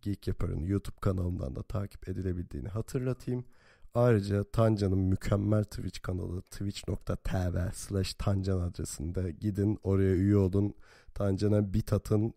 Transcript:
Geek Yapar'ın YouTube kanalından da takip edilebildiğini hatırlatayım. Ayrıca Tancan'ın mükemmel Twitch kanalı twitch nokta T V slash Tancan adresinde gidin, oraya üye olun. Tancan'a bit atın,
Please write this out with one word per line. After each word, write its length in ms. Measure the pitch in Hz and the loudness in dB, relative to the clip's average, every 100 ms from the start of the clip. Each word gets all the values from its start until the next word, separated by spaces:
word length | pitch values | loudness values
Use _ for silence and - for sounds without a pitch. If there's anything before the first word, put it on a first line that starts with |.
Geek 260 | 101 98 - | -6 -4 -4
Yapar'ın 320 | - 87 90 | -2 -2 -2
YouTube 320 | 82 98 - - | 0 -2 -2 -4
kanalından 560 | 101 92 90 95 69 64 | -2 0 -2 -4 -6 -8
da 60 | |
takip 460 | - 104 101 - - | -6 -6 -6 -10 -10
edilebildiğini 600 | 95 92 90 87 69 64 | -6 -4 -4 -6 -8 -8
hatırlatayım. 760 | 98 - 131 127 123 - 123 123 - _ _ - | -8 -6 -4 -4 -4 -4 -6 -6 -16 _ _ -4
Ayrıca 500 | 120 123 110 101 101 | 4 6 6 4 0
Tancan'ın 540 | 101 - 110 107 101 95 | 0 2 4 4 2 2
mükemmel 680 | 92 95 - 101 101 107 | 2 2 2 0 2 0
Twitch 360 | 104 - 98 - | 0 -4 -8 -8
kanalı 400 | - 90 92 90 | -6 -4 -4 -6
twitch 460 | - - 101 - - | -8 -8 -6 -6 -4
nokta 280 | 95 - - | -4 -4 -4
T 380 | - 95 90 | -2 0 0
V 160 | 87 90 | 0 -2
slash 400 | - - 101 92 | -6 -4 -2 -2
Tancan 440 | - - 98 95 92 | -2 0 0 0 0
adresinde 680 | 87 - 90 - 78 87 92 | -2 -6 -8 -6 -6 -4 -4
gidin, 480 | 76 104 98 101 101 | -4 -4 2 2 2
oraya 320 | 101 98 95 | 2 4 4
üye 220 | 90 98 101 | 4 6 6
olun. 380 | 95 98 101 - - - - | 4 2 0 -4 -18 -20 -14
Tancan'a 580 | - 101 98 104 104 98 | -4 0 2 2 2 2
bit 180 | 101 - | 0 0
atın, 420 | 101 - 107 113 | 0 2 0 0